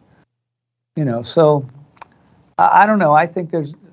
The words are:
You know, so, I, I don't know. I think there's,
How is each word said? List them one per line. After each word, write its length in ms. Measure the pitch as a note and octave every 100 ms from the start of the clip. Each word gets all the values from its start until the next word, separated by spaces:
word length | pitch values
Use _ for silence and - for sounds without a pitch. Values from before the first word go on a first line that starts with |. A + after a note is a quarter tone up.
| _ _ _ _ _ _ _ _ _ -
You 100 | C#3+
know, 160 | A#2
so, 460 | A#2 - D#3 D3+ C3 - _ _ - _ _ _ _ -
I, 260 | F3 E3+
I 20 | G#3
don't 140 | G#3+
know. 140 | E3
I 140 | D3+ E3
think 240 | E3 E3
there's, 240 | E3+ C#3+ D#3 -